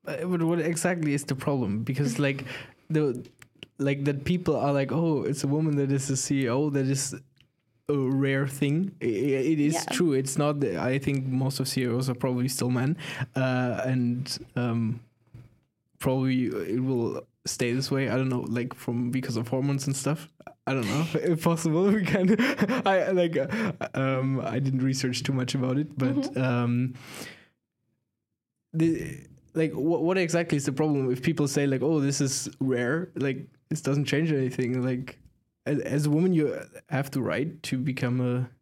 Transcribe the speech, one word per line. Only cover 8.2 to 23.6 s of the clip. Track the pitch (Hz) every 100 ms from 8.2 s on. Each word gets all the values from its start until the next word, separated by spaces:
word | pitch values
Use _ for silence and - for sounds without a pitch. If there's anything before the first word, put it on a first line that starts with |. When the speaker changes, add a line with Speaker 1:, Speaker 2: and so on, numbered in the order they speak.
| 139 135 139
Speaker 1:
thing. | - 143 151 190 -
I, | 117
I, | 104 139 135 135
it | 156
is | 147 165
Speaker 2:
Yeah. | - -
Speaker 1:
true. | 175
It's | 135 135 -
not, | 147 147
the, | 131 87
I | 120 135
think | 135 139 131
most | 131 131 135
of | 135
C | -
E | 123
Os | 117 131
are | 120
probably | 135 123 127
still | - 123
men, | 123 131 165 - - 127 -
uh, | 131 127 127 104 127
and, | 127 120 120 135 - - -
um, | 120 117 113 113 - _ _ - - _ _ _ _ _
probably | 139 131 131 127 120
it | 101 85 117
will | 131 127 113 - - _ -
stay | - 123
this | 123 135
way. | 135 135
I | 123
don't | 131
know, | 123 -
like, | 117 120
from, | - - 120 123
because | 127 127 113
of | -
hormones | 131 143 139 139
and | 135
stuff. | 139 156 - _ - - -
I |
don't | 135 107
know | 127 160
<laughs> | 156 180
if | 160
possible. | 170 165 165 156 196
We | 214
can. | 180 202 185 220
<laughs> | 262 285 202 254 202
I, | 190 165
like, | 185 170 156
uh, | 135 208